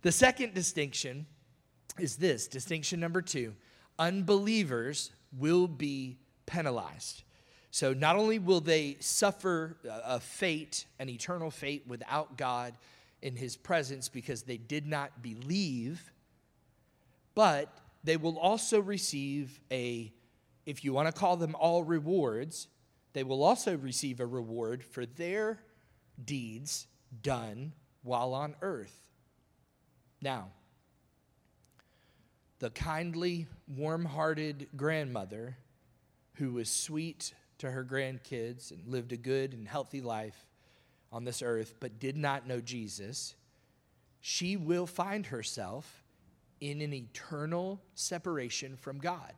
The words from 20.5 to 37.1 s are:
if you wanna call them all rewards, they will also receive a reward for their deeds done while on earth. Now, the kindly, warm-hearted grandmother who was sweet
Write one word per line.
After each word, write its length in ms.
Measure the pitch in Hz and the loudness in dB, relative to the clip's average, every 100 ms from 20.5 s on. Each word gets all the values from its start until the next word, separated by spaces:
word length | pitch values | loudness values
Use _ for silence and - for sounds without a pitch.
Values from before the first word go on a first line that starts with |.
| _ - | _ -10
if 180 | 139 139 | -4 0
you 80 | |
wanna 180 | 131 156 | 2 2
call 240 | 165 196 175 | 4 2 4
them 200 | 165 156 | 2 4
all 240 | 160 170 | 6 6
rewards, 840 | 160 165 151 185 139 110 156 - - _ _ _ _ | 6 2 4 4 4 2 -4 -8 -14 _ _ _ _
they 100 | 135 | -4
will 200 | 131 135 | 0 6
also 320 | 156 240 - 165 | 6 6 4 0
receive 440 | 135 123 143 123 | 0 -2 -2 -2
a 60 | 123 | -2
reward 560 | 127 113 113 113 123 | -2 -4 -2 -2 -2
for 240 | 127 - 120 | -6 -8 -8
their 520 | 131 170 196 214 220 - _ _ _ _ - | -4 -2 0 0 -2 -10 _ _ _ _ -14
deeds 640 | 123 143 117 110 143 - - _ _ 120 | -6 -4 -4 -8 -6 -6 -8 _ _ -6
done 500 | 139 127 113 104 143 - _ _ | 0 0 -2 -8 -10 -12 _ _
while 320 | 123 123 127 131 | 2 4 4 2
on 200 | 147 147 | -2 -2
earth. 400 | 185 151 95 - - _ _ _ _ _ _ _ _ _ _ _ | -2 -2 -6 -16 -20 _ _ _ _ _ _ _ _ _ _ _
Now, 280 | 139 127 95 - _ _ _ _ _ _ _ _ _ _ _ _ _ _ _ _ _ _ _ _ | -6 -4 -8 -18 _ _ _ _ _ _ _ _ _ _ _ _ _ _ _ _ _ _ _ _
the 100 | 120 | -8
kindly, 760 | - 151 156 175 165 180 170 160 - - | -4 -4 -2 -2 -2 -2 -2 -6 -12 -12
warm-hearted 1000 | 135 151 165 170 139 156 156 156 143 139 139 | -6 -2 -2 -2 0 2 2 -2 -4 -10 -2
grandmother 840 | 147 160 143 120 95 104 120 127 - _ _ _ _ _ _ | 0 0 0 -4 -6 -10 -10 -12 -18 _ _ _ _ _ _
who 180 | - 139 | -6 -4
was 180 | 120 110 | -2 -2
sweet 640 | - - 156 165 | -4 -4 -4 -6